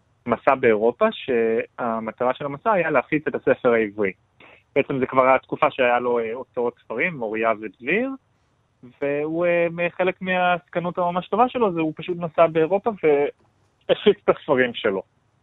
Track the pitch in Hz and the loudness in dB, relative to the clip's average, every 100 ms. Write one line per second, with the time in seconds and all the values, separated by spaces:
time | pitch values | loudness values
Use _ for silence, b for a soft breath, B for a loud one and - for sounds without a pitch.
0 | _ _ 123 117 - 131 123 104 117 - | _ _ -4 -2 2 2 4 4 2 2
1 | 220 - - 120 113 113 - - 123 113 | -2 -2 -2 0 0 -2 -4 -6 -6 -4
2 | 110 - 127 - 143 143 226 196 160 143 | -6 -4 -2 -2 -6 -4 0 0 2 0
3 | - 151 151 127 - 123 127 117 107 104 | 0 -2 -4 -2 0 2 2 2 0 -2
4 | 98 - _ _ B B B 143 - 139 | -4 -4 _ _ B B B -2 -2 -2
5 | 127 131 127 131 - - 147 - 123 120 | 0 2 4 2 0 -2 -2 2 2 2
6 | 123 120 113 123 123 127 120 - - 113 | 0 -2 -4 -8 -10 -6 -6 -6 -10 -4
7 | 180 147 110 110 113 107 107 - 120 196 | -4 -4 -6 -2 -2 -2 -6 -10 -4 -4
8 | 262 269 _ _ _ _ _ _ 123 - | -4 -8 _ _ _ _ _ _ -20 -8
9 | 143 147 156 165 175 170 170 170 170 - | -4 -4 -4 -2 0 0 0 -2 -4 -2
10 | 185 - 185 180 180 175 - 175 175 180 | -2 -2 -2 0 0 0 -4 -6 -4 -2
11 | 175 180 - 202 247 254 208 165 160 156 | -2 -2 -2 0 0 2 0 0 -4 -4
12 | 175 175 170 - 165 160 160 196 233 196 | -8 -6 -2 2 2 4 0 0 -2 0
13 | 156 143 143 - _ _ _ _ - - | 2 2 0 -6 _ _ _ _ -2 2
14 | 208 190 - 170 - 131 123 117 110 95 | 2 2 2 0 2 2 2 0 -2 -2
15 | - _ _ _ | -6 _ _ _